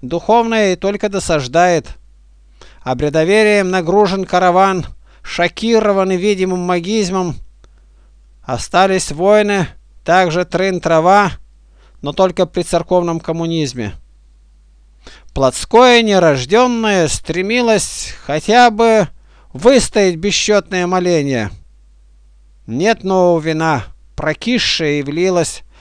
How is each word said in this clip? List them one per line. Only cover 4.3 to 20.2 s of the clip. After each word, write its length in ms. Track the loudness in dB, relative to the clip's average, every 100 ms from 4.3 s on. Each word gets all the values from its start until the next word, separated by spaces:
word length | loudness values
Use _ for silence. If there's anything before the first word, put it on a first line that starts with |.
| 0 2 4 2 0 -6 -14 -20 _
шокированный 960 | -10 -4 -4 -2 0 2 2 0 0 0
видимым 420 | 0 0 -2 -2
магизмом. 760 | -2 -4 -2 -2 -2 -2 -4 -6 -14 _ -20 _ _ _ _ _ _ _
Остались 680 | -10 -8 -2 0 2 0 -4
воины, 560 | -2 2 2 2 -2 -4 -8 -20 -10
также 400 | 0 2 2 -2
трын-трава, 880 | -4 -2 -2 -2 0 2 4 4 2 -4 -16 _ _ _ _ -12
но 120 | -8
только 320 | -2 0 0 -2
при 160 | -4
церковном 560 | -4 -4 0 0 0 -4
коммунизме. 720 | -6 -6 -4 -4 -4 -6 -10 -10 -20 _ _ _ _ _ _ _ _ _ -20 -20 -14
Плотское 680 | -2 -2 -2 2 4 6 6
нерождённое 1040 | 4 4 4 2 0 2 2 0 0 0 0
стремилось 1080 | -4 -6 -6 -2 -2 0 0 -2 -10 -14 -12 -6
хотя 440 | -4 2 4 4
бы 380 | 4 2 2 0 -6 -20 -20 -20
выстоять 640 | 0 4 4 2 0 0
бесчётное 680 | 0